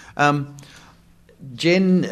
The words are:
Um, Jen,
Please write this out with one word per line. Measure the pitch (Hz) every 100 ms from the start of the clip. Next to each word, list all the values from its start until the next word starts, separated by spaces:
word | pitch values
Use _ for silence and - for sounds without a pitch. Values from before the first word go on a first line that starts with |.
| - -
Um, | 147 143 139 - - - - - _ _ _ _ 135 120
Jen, | 160 185 190 185 127